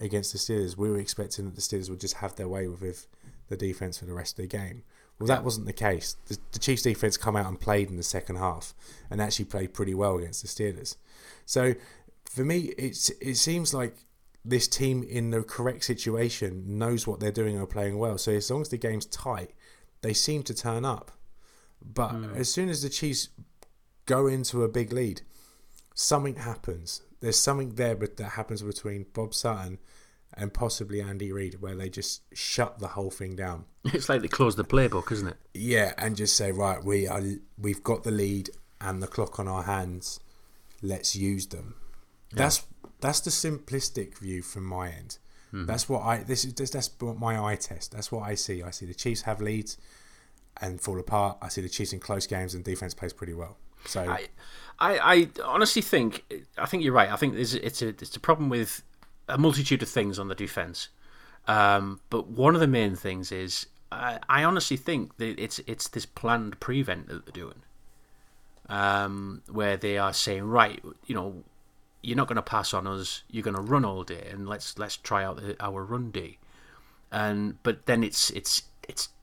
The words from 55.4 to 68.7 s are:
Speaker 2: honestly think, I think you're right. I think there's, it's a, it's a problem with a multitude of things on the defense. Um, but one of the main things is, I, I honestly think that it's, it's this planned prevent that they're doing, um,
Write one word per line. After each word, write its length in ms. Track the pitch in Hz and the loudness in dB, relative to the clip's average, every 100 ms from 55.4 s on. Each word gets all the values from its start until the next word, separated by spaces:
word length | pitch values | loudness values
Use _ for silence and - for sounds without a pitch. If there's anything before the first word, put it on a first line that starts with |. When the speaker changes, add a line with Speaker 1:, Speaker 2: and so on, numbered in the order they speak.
Speaker 2:
honestly 360 | - 156 214 - | 0 4 4 4
think, 420 | - 160 113 - - 73 - - | 4 4 4 -2 -10 -12 -10 -4
I 80 | 90 | -2
think 160 | 185 | 2
you're 100 | 143 | 6
right. 180 | 123 98 | 8 6
I 60 | 104 | 6
think 180 | 143 | 2
there's, 200 | 104 117 | 2 0
it's 260 | 120 113 - | 0 -2 -2
a, 60 | 113 | -4
it's 260 | 101 - - | -4 -10 -2
a 40 | |
problem 280 | - 160 143 | 4 4 4
with 340 | 120 110 - - - - - - | 2 0 -4 -12 -20 -20 -12 -2
a 100 | 131 | 6
multitude 440 | 156 139 139 131 | 6 6 4 2
of 40 | 123 | 2
things 300 | 120 101 95 | 0 0 0
on 80 | 98 | -4
the 80 | |
defense. 540 | 95 98 - 82 85 - - - - - - - | -4 -4 -4 -6 -6 -10 -14 -20 -20 -20 -6 2
Um, 540 | 107 101 101 98 95 - | 6 8 6 2 -6 -2
but 160 | 117 - | -2 -2
one 280 | 117 139 165 | 6 8 8
of 40 | |
the 60 | 151 | 8
main 300 | 123 104 92 | 6 4 2
things 340 | 98 92 90 | -2 -4 -4
is, 360 | 92 92 - - - - | -4 -4 -4 -6 -14 -10
I, 260 | - 123 113 - | -4 -4 -2 2
I 140 | 135 | 6
honestly 320 | 160 185 - 131 | 6 4 2 0
think 400 | - 147 95 - | 0 0 -2 -4
that 200 | 113 - | -4 -4
it's, 200 | 110 - - | -6 -6 -6
it's 180 | 107 - | -6 -4
this 180 | 113 - | -6 -8
planned 520 | - 117 117 107 - | -4 2 2 0 -6
prevent 480 | - 135 127 87 - | -2 0 0 -2 -6
that 160 | 87 | -12
they're 80 | - | -12
doing, 300 | 92 76 - - - - - - - - - - - | -12 -12 -14 -20 -20 -20 -20 -20 -20 -20 -20 -20 -18
um, 760 | - | -6